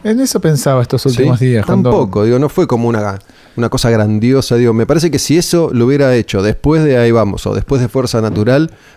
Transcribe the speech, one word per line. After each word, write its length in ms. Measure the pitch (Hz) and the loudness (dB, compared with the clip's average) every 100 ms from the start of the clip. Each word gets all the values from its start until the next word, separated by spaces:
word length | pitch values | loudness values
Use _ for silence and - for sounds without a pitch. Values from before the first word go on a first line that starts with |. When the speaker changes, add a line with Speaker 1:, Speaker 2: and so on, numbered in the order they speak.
Speaker 1:
En 160 | 208 233 | -4 -2
eso 220 | 262 214 | -2 -2
pensaba 420 | 165 147 147 131 | 0 0 0 0
estos 200 | 120 131 | 0 -2
Speaker 2:
¿Sí? 60 | 135 | -2
Speaker 1:
últimos 280 | 123 135 120 | 0 0 2
días, 260 | 127 117 | 0 0
cuando 260 | 104 190 127 | 0 0 2
Speaker 2:
Tampoco, 340 | 165 107 104 | 0 0 0
digo, 160 | 110 123 | 0 0
no 80 | 147 | 0
fue 180 | - 160 | -2 -2
como 220 | 117 117 | 0 -2
una, 320 | 113 104 98 - - - - | -2 -4 -8 -16 -20 -14 -6
una 120 | 117 | -4
cosa 200 | 135 117 | 0 0
grandiosa, 680 | 113 104 107 120 135 - 120 | 2 2 0 2 2 2 2
digo, 180 | 120 | 2
me 120 | 113 113 | 2 0
parece 260 | 156 165 | 0 0
que 80 | 143 | -2
si 180 | - 160 | 0 0
eso 320 | - 175 165 | 0 0 0
lo 140 | 123 120 | 0 2
hubiera 300 | 143 139 123 | 2 2 0
hecho 260 | 104 98 | 0 -2
después 400 | 101 107 143 160 | -2 -2 0 2
de 160 | 156 123 | 2 2
Ahí 140 | 117 | 2
Vamos 340 | 117 104 90 101 | 2 0 -4 -4
o 80 | |
después 260 | 101 - 135 | -4 -2 -2
de 60 | 120 | -2
Fuerza 340 | 131 127 117 | -2 -2 -2
Natural, 520 | 110 104 107 139 160 - - | -2 -2 0 0 0 -6 -20